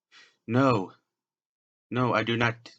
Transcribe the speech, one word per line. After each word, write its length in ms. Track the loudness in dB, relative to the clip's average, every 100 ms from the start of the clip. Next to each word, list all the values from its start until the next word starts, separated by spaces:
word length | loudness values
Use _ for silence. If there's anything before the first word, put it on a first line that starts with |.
| _ -20 -20 _ -4
No. 460 | 0 2 2 -2 -10 _ _ _ _ _ _ _ _ _
No, 220 | -4 0
I 100 | 0
do 140 | 0 0
not 340 | 0 -2 -10